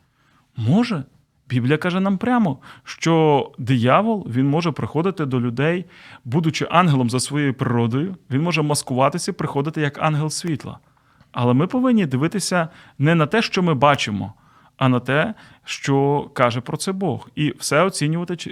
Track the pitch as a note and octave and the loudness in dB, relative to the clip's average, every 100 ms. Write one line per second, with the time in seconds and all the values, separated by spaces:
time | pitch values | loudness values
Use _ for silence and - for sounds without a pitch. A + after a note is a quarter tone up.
0 | _ _ _ _ _ - A2+ F#3 A#3+ F3+ | _ _ _ _ _ -4 2 2 2 -4
1 | C3 _ _ _ - B2 A#2+ D3+ F3+ F3+ | -8 _ _ _ -6 -2 0 0 0 -2
2 | G3 F#3+ - B3 G3+ D#3+ - - - - | 0 -2 0 0 0 -2 -10 -20 -18 -4
3 | D#3+ E3 D#3 C#3+ - - A#2+ C3 A#2+ D#3 | 2 4 4 4 0 -6 -2 2 4 4
4 | G#3+ G#3+ - A#2 C#3 D3 E3+ B2+ A#2 C#3+ | 4 -2 -2 0 2 0 -2 -4 -4 -2
5 | F3+ F#3 D3 B2+ A#2+ A#2+ D3 F3+ E3+ - | -2 -2 -2 -2 -2 0 0 -2 -6 -16
6 | - - B2+ C3+ D#3+ - F3+ E3 F3+ C#3 | -20 -18 -4 -2 0 -2 0 4 4 4
7 | A#2+ B2 - C#3+ C#3+ B2 A#2+ A#2+ A#2 B2+ | 2 0 -2 -2 -2 0 0 0 0 0
8 | F3+ F3+ - C3 E3 D#3+ D3+ C#3+ - B2 | -4 -6 -6 -2 0 0 0 -2 -2 0
9 | C3+ E3+ - F3+ D3+ C#3 C#3+ D#3+ D3 C#3 | 0 0 -4 -4 -4 -2 -4 -2 -4 -2
10 | D#3 D3+ D#3 - F3 C#3+ - A#2+ _ _ | -2 0 -2 -4 -4 -6 -8 -14 _ _
11 | _ _ _ - B2 B2 F3+ B3+ B3+ A3+ | _ _ _ -2 2 2 2 0 2 2
12 | E3+ B2+ D#3+ G#3 - F3+ D#3+ - - - | 2 0 -2 -2 -2 -2 -2 -8 -16 -2
13 | C#3+ E3+ D3+ A3 A3+ - F3 C#3 C#3 C#3 | 2 4 2 0 0 0 0 4 4 4
14 | - G2+ G2 - _ _ _ - C3 B2 | 0 -4 -6 -12 _ _ _ -2 2 2
15 | A#2+ C#3 F#3 A3 - - - - - C#3 | 0 0 -2 -4 -16 -20 -14 -8 0 2
16 | C#3 C#3+ - - B2 A#2 A#2+ D#3 - F#3+ | 2 0 -2 0 0 0 -6 -8 -6 -4
17 | F#3+ A2 - - D3+ - - C#3+ F#3 - | -4 -4 -8 -4 -4 -4 0 2 2 0
18 | D3 E3 F3 F3+ - | -2 -2 -4 -8 -8